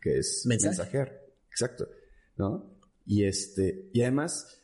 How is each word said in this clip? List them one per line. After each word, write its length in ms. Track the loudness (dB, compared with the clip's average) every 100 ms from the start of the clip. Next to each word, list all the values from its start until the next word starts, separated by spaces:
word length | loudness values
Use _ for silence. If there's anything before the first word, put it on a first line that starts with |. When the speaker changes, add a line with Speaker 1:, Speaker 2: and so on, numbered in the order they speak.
Speaker 1:
que 160 | 0 2
es 260 | 0 -2 2
Speaker 2:
mensaje. 220 | 2 2 0
Speaker 1:
mensajear. 440 | -2 -2 -2 -6 -20 _ _
Exacto, 360 | -4 -4 -4 -10 -12 -20 -20 _ -4
¿no? 420 | -2 -2 -8 -20 _ _ 0
Y 200 | 2 2
este, 680 | 0 -4 0 0 0 -2
y 80 | 0
además 640 | 2 2 0 -6 -12 -20